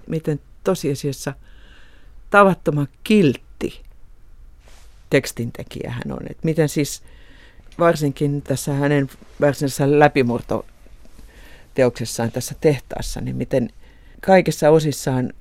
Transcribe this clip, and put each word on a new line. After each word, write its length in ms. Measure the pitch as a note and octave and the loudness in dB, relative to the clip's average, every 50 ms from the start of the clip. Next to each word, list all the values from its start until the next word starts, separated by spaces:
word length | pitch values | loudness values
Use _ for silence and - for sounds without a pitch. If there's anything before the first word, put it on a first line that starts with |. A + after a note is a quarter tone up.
| - - | -12 -8
miten 320 | E3 D#3+ - D#3+ D3+ C#3+ - - - - - | -8 -6 -4 -4 -6 -6 -6 -12 -20 -8 -4
tosiasiassa 720 | G3 F#3+ - - C#3 C#3+ - - C#3+ C3+ - - - - - - - - - - - - - - - - - - - - - - - | -4 -2 -2 -2 -4 -4 -4 -6 -6 -8 -8 -8 -10 -10 -10 -14 -20 -20 -20 -20 -20 -20 -20 -20 -20 -20 -20 -20 -20 -20 -20 -4 2
tavattoman 580 | - G3+ G3+ G3 F3+ - - E3 D3 D3 C#3+ - - - - | 6 6 6 6 4 2 0 -2 0 0 -2 -4 -6 -8 -2
kiltti 760 | - G#3+ G#3+ F3+ C#3 B2 - - - - - - - - - - - - - - - - - - - - - - - - - - - - - - - - - - - | 2 4 4 4 4 2 0 -6 -18 -12 -10 -8 -8 -10 -12 -20 -20 -20 -20 -20 -20 -20 -20 -20 -20 -20 -20 -20 -20 -20 -20 -20 -20 -20 -20 -20 -20 -20 -20 -4 0
tekstintekijä 840 | - C#3 - - - - A#2 A#2+ - - - - - - - - | 0 0 0 -2 -6 -8 -8 -8 -8 -12 -14 -12 -12 -10 -10 -8
hän 200 | B2 B2 - C#3+ | -8 -8 -8 -8
on. 80 | C3 - - - | -8 -10 -10 -12
Et 80 | - - - | -10 -6 -4
miten 260 | D#3+ D#3 E3 D#3 D3 | -2 0 2 0 0
siis 320 | - D#3 C#3+ - - - - - - - - - - - - - - - - - - - | 0 -2 -4 -4 -6 -10 -16 -18 -20 -20 -20 -20 -20 -20 -20 -20 -20 -20 -20 -12 -2 2
varsinkin 640 | E3+ E3+ E3+ D3 D3+ C#3+ C3+ - D3 C#3+ C#3+ C#3+ | 2 2 2 2 0 -2 -2 -2 -2 -2 -2 -4
tässä 320 | - - C3+ B2+ - D3+ C#3+ | -4 -4 -4 -4 -4 -4 -2
hänen 360 | C#3 C#3+ C#3+ D3 C#3+ C#3 C3 - - - - - - | 0 0 2 2 2 0 -2 -6 -14 -20 -20 -4 0
varsinaisessa 580 | C#3+ D3 C3+ - D3+ C3+ - - C#3+ C#3 D3 D3 | 0 0 0 0 -2 -4 -2 0 0 4 6 6
läpimurtoteoksessaan 2250 | D3+ D3 - C#3+ B2+ A#2+ A#2 B2 - - C3+ - - - - - - - - - - - - - - - - - - - - - - - - - B2+ B2 - - A#2+ - - - A#2 A2+ | 6 6 6 2 0 0 0 -4 -4 -4 -6 -6 -6 -10 -18 -20 -20 -20 -20 -20 -20 -20 -20 -20 -20 -20 -20 -20 -20 -20 -20 -20 -20 -6 -2 0 0 0 0 -2 -8 -8 -6 -4 -4 -4
tässä 240 | - B2+ - - C#3 - | -4 -6 -8 -10 -6 -2
tehtaassa, 600 | - D#3+ C#3+ B2+ - - - - - - - - | 0 0 0 0 -4 -10 -10 -8 -8 -8 -8 -8
niin 140 | - B2+ C3 | -8 -6 -6
miten 340 | B2+ B2+ - - - A#2+ - - - - - - - - - - - | -6 -4 -2 -2 -2 -2 -2 -6 -12 -20 -20 -20 -20 -20 -20 -20 -6
kaikessa 480 | - - F#3+ F#3 - D#3+ D#3 - D#3+ D3 | 0 4 4 4 4 2 0 0 4 4
osissaan 640 | D#3+ D#3+ D3+ D3+ C3+ - - C#3+ C3 B2+ B2+ - - - | 4 4 4 0 -4 -4 -4 -4 -2 -2 -4 -6 -8 -12